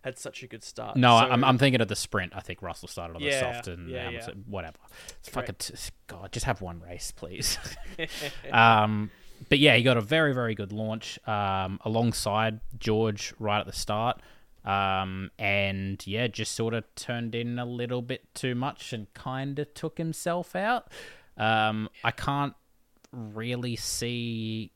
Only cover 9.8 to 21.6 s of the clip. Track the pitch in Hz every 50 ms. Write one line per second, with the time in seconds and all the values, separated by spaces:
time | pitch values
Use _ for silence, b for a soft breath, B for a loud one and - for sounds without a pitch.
9.8 | 117 131 123 117 107 104 147 160 160 147 135 127 123 113 110 101 104 95 104 107
10.8 | 110 110 110 110 - - - - _ - 110 104 101 98 98 95 95 95 98 95
11.8 | - 113 110 113 117 117 110 - - 107 101 107 110 113 110 110 - - - 101
12.8 | - 113 107 107 113 110 104 101 - - - - 110 107 104 107 87 95 - -
13.8 | - - 107 107 113 123 120 - b b b b b b b _ - - 98 98
14.8 | 98 98 95 95 95 95 92 95 98 - _ - 107 98 98 101 98 98 98 98
15.8 | 95 98 98 95 - 95 98 110 123 120 104 - 110 - - - 117 113 113 117
16.8 | 104 _ _ - - - 123 117 117 117 110 117 120 120 120 123 123 120 123 120
17.8 | 120 120 127 123 120 120 131 - _ _ _ - - 131 123 120 127 143 - -
18.8 | - - - 113 104 - _ - - 135 131 131 135 139 139 139 147 - _ -
19.8 | - 160 - - 165 165 160 - - 175 170 180 170 - - 185 196 214 247 233
20.8 | - - B B B B B B B B B - 107 110 110 110